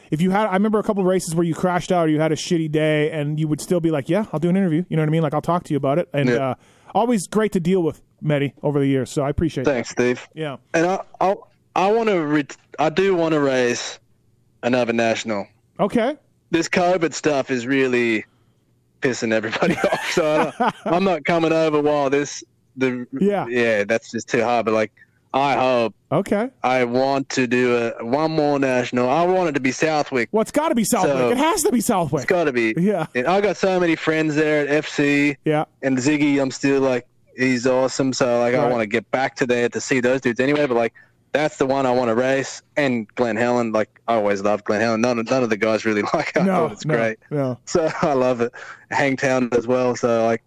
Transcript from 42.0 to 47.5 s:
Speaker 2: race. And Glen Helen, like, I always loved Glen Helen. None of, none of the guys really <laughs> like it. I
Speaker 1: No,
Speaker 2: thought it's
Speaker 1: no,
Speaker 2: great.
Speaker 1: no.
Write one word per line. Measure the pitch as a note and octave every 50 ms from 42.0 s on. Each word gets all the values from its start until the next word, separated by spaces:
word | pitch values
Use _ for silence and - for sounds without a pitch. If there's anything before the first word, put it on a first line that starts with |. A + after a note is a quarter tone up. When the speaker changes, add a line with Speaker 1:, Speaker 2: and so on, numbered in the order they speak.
| B2 A#2 A2
Speaker 2:
race. | A#2+ B2+ C3 C3+ C#3 C3 - - - - _ -
And | D3+ C#3+ C3 B2 A#2 G#2 - -
Glen | - B2 A#2 G#2+
Helen, | G#2+ A#2+ A#2+ B2 B2 A#2 A2
like, | G#2+ A2 G#2 - _ - _ -
I | A#2
always | A2 G#2 G2+ G2+ G2
loved | G2 G#2 G#2 G2+ -
Glen | - G#2+ G#2
Helen. | A2+ A#2 A2+ A2
None | A#2 B2 A#2+ A2+
of, | A2+ A2+
none | C3 C3 B2
of | A2
the | A2
guys | G2 A2 A2 A2 G#2 -
really | A2+ G#2+ G#2
<laughs> | G2+ -
like | - D#3+ D3 - -
it. | -
I | F#3
Speaker 1:
No, | G3 -
Speaker 2:
thought | - - -
it's | G2+ - -
Speaker 1:
no, | D3+ -
Speaker 2:
great. | A2+ A2+ A2 A2 - _ -
Speaker 1:
no. | D3+ C#3+ C3+ B2+